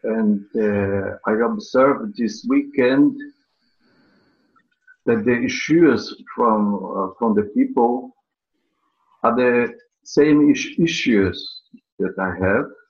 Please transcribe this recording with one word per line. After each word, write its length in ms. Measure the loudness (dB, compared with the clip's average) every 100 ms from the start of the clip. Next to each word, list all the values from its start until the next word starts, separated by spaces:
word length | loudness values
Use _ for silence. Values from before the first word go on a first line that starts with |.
And, 420 | -4 -2 0 -2 -4 -4
uh, 600 | -2 -2 -2 -4 -6 -6 -4
I 80 | 0
observed 720 | 0 -4 -2 2 2 2 -6 -6
this 260 | -6 -6 -2
weekend 720 | -2 -2 0 2 4 2 0 -16 _ _ _ _ _ _ _ _ _ _ _ _ _ _ _ _ _ -2
that 160 | 0 0
the 120 | 0
issues 720 | -2 -6 0 4 4 2 -4 -16 -16
from, 420 | -2 0 2 0 -2
uh, 340 | -6 -6 -6 -4
from 160 | 0
the 80 | 0 0
people 600 | 0 0 2 0 0 -8 _ _ _ _ _ _ _ _ _ _ _
are 120 | -2 2
the 380 | 2 2 -2 -6 _ _
same 460 | -2 2 4 6 4
is-, 280 | 2 -2 -2
issues 840 | -2 0 2 2 2 -2 -16 -20 _ -20 _ _
that 200 | -6 -4
I 160 | -6 -2
have. 280 | 0 0 -4 -12